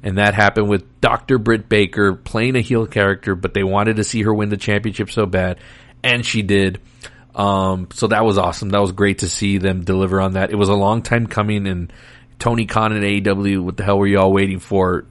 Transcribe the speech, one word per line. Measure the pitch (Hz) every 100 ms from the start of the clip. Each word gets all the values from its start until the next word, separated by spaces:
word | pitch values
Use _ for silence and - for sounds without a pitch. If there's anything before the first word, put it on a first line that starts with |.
And | 104 95
that | 104
happened | 101 104 110 104
with | 101 - -
Doctor | 117 117 - 131
Britt | 110 113 98
Baker | 107 101 - 101
playing | 92 - 113 117 131
a |
heel | 104 120 110
character, | 117 98 95 - 90
but | 92
they | 101
wanted | 95 98 107 107
to |
see | 104 117
her | 104
win | 107 104
the | 101
championship | - 104 110 - 104
so | -
bad, | 101 92 92 90 - - - -
and | 127 120 117
she | 113
did. | 98 101 95 92 - - - - -
Um, | - 101 98 95 95 87
so | - 110
that | 107
was | 113 98
awesome. | 87 82 104
That | 101
was | 98
great | 95 101 98
to | 90
see | - 101 98
them | 98 92
deliver | 90 95 95 95
on | 95
that. | 95 95
It | 104
was | 98
a |
long | 101 98 113
time | 117 117 113
coming, | - 107 104 98
and | 90 85 - - - - -
Tony | 117 117 107
Khan | 113 110
and | 107
A | 101
E | 101
W, | 98 98 101 95
what | 90 92
the |
hell | 101 98
were | 101
you | 101
all | 95
waiting | 98 98 92
for? | - 98 92 90 -